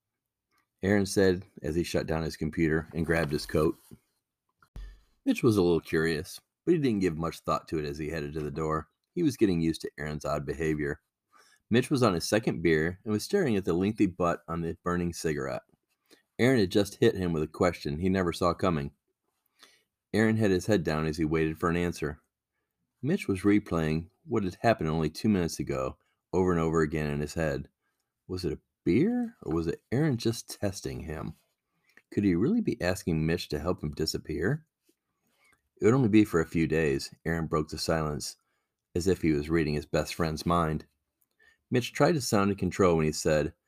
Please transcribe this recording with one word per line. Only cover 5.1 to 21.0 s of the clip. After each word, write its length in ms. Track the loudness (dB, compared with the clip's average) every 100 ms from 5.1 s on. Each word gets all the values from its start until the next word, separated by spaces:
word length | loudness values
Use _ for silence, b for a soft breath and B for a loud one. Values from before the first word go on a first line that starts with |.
| b -2
Mitch 180 | 2
was 140 | 4 4
a 40 |
little 200 | 4 2
curious, 580 | 2 0 0 -2 -6 -14 _ _
but 100 | 0
he 60 | 0
didn't 220 | 2 0
give 160 | 0 -2
much 220 | -6 -6
thought 280 | -4 -4 -2
to 120 | -6
it 60 | -4
as 120 | -6
he 120 | -6
headed 240 | -6 -6
to 80 | -6
the 100 | -6
door. 360 | -4 -2 -2 -6 _ _
He 100 | -2
was 120 | 0 2
getting 240 | 2 2
used 220 | 0 -2
to 100 | -6 -8
Aaron's 260 | -8 -6
odd 220 | -4 -4 -4
behavior. 560 | -4 -2 -2 -4 -6 _ _ _ b b b -2
Mitch 180 | -2 0
was 140 | 2
on 100 | 2
his 160 | 2 0
second 320 | -2 0 -2
beer 380 | 2 2 0 -4
and 80 | -4
was 120 | -4
staring 320 | -2 -2 0 0
at 100 | 0
the 80 |
lengthy 320 | 0 0 2 0
butt 380 | 0 -2 -2 -6
on 140 | -6
the 160 | -6 -6
burning 280 | -4 -2 -2
cigarette. 520 | -4 -4 -4 -4 -8 -12 _ _ _ b b b 0
Aaron 200 | 2 4
had 120 | 4
just 260 | 2 2 4
hit 180 | 2 4
him 180 | 0
with 80 | 0
a 60 | -2
question 500 | 2 0 0 -6 -2
he 120 | 0
never 220 | 2 0
saw 220 | 0 0
coming. 380 | 0 0 0 -4 _ _ _ _ _ _ b b b b _ _
Aaron 240 | 2 2 4
had 140 | 4
his 160 | 2 2
head 160 | 0
down 240 | 2 0